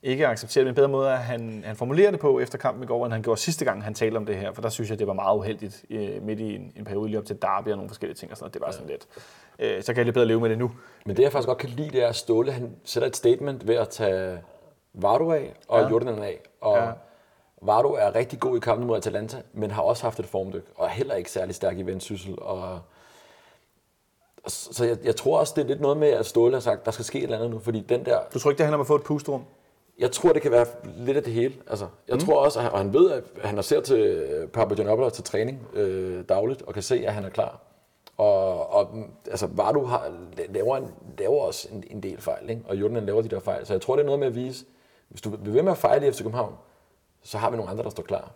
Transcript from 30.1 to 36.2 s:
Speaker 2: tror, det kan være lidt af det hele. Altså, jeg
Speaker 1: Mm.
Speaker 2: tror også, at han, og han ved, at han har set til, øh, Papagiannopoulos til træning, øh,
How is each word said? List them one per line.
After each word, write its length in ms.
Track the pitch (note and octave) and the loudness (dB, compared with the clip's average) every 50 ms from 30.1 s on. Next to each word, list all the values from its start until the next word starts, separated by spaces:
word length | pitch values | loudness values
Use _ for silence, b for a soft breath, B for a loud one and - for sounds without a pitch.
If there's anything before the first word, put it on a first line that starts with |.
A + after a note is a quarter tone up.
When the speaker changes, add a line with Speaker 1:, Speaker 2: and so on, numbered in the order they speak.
Speaker 2:
tror, 220 | - - - F3 D#3 | -2 4 6 6 6
det 80 | D#3 | 6
kan 100 | D3+ C#3+ | 4 6
være 140 | A#2 A#2+ A#2+ A#2 - - - G#2+ G2 | 6 6 6 6 0 -14 -14 -14 -12
lidt 200 | - A#2+ B2 C3+ | -6 -2 0 0
af 60 | C#3+ - | 0 0
det 100 | B2 A2+ | 0 0
hele. 200 | A2+ A#2 C3+ C3+ - - - | 0 0 0 -2 -6 -8 -8
Altså, 180 | - G2+ G2+ F2+ - _ _ | -6 -6 -6 -10 -12 _ _
jeg 80 | - B2 | -2 -2
Speaker 1:
Mm. 40 | B2+ | 0
Speaker 2:
tror 180 | F3 F#3 D#3 C#3+ C#3 | 4 4 6 6 6
også, 140 | D3 C#3+ A2 | 4 4 2
at 40 | A#2+ | -2
han, 80 | A#2 | 0
og 60 | - | 0
han 160 | G2+ G2 G2+ G2+ | 0 0 4 6
ved, 180 | D3 F3+ F#3+ | 6 6 6
at 120 | D3+ B2+ - - - - - | 6 0 -6 -8 -16 -8 -6
han 120 | G#2 G#2 | -4 -2
har 60 | G2+ | -2
set 220 | F#2+ - C#3+ D#3 - | 2 2 2 2 4
til, 140 | C3+ C3+ A2+ | 4 4 4
øh, 480 | G#2+ G2 F#2 E2 D2+ C2+ D2 D#2 E2 | 6 4 2 0 -2 -2 -4 -4 -4
Papagiannopoulos 640 | D#2 - A2+ A2 G2 G#2 F#2+ G#2+ G2+ A2 A2+ C3+ A#2+ - | -4 0 0 0 2 2 -2 2 2 2 2 2 0 -2
til 100 | - - | -4 -10
træning, 440 | - - G2+ A2 B2 C3+ C3 A2+ - - | -4 -2 -2 -2 -2 -4 -8 -14 -8 -2
øh, 500 | G#2 G#2 F#2+ F#2+ F#2+ F#2 F#2 F2+ F2+ | -2 0 0 0 -2 -4 -4 -6 -8